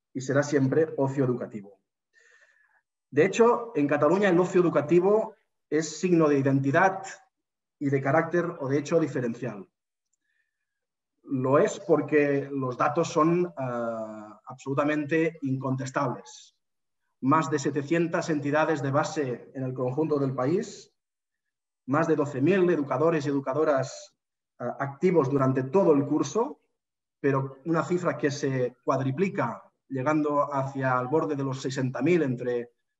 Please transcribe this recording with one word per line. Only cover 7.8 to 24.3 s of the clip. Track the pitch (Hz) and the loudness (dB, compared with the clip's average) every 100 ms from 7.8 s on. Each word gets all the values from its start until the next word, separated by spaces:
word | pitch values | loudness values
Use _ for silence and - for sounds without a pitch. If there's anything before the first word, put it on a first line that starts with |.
| 139 | -2
de | 139 | 0
carácter | 135 160 160 175 170 - | 2 2 2 0 -2 -4
o | 135 | -2
de | 143 | -2
hecho | 139 170 | 2 0
diferencial. | 147 143 120 - 123 101 92 _ _ _ _ _ _ _ _ _ _ _ _ _ _ _ | 0 -2 -4 -4 -8 -10 -16 _ _ _ _ _ _ _ _ _ _ _ _ _ _ _
Lo | - 135 131 147 | -8 -4 2 2
es | - - | 2 -2
porque | - 147 135 151 143 139 139 | 0 0 2 2 2 0 -2
los | 139 127 120 | -6 -6 -2
datos | 147 165 165 | -2 0 0
son, | 156 160 175 175 | 2 2 2 0
eh, | - 131 120 117 113 110 107 107 104 - | -4 -6 -4 -6 -6 -10 -12 -16 -20 -18
absolutamente | 131 135 139 147 151 143 160 160 160 | -12 -6 -2 0 -2 0 0 0 -2
incontestables. | 135 131 135 131 131 147 139 - - - - _ _ _ _ _ _ _ | -4 -4 -4 -4 -4 -4 -4 -6 -12 -20 -20 _ _ _ _ _ _ _
Más | 131 156 156 | 0 2 2
de | 147 | -2
setecientas | 151 139 139 170 165 175 165 | -2 -2 0 0 0 -2 -2
entidades | 151 139 151 156 151 | -2 0 0 0 0
de | 139 | 0
base | 139 156 160 131 120 - 135 | 0 -2 -2 -4 -6 -10 -8
en | |
el | 131 | -6
conjunto | 131 127 131 160 147 | -4 -4 -2 0 0
del | 135 131 | -2 -2
país, | 131 185 226 - - _ _ _ _ _ _ _ _ _ - | 0 0 -4 -12 -20 _ _ _ _ _ _ _ _ _ -4
más | 147 160 | -2 0
de | 147 | 0
doce | 135 131 | -2 0
mil | 147 196 175 | 2 4 2
educadores | 156 139 160 165 160 139 | 2 0 0 2 2 0
y | |
educadoras, | 139 139 139 156 131 131 - - _ _ | -2 -2 -2 0 0 -2 -10 -20 _ _